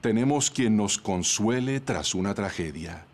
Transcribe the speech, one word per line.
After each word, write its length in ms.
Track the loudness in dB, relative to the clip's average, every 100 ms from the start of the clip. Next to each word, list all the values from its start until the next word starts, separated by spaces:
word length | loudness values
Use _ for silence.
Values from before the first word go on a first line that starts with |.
tenemos 500 | 2 2 4 2 0
quien 240 | 0 2 4
nos 220 | 2 -2
consuele 800 | -2 -2 0 0 2 2 0 -2
tras 340 | -2 -4 -2
una 200 | -2 -2
tragedia. 720 | -2 -4 -4 -6 -6 -12 -12 -18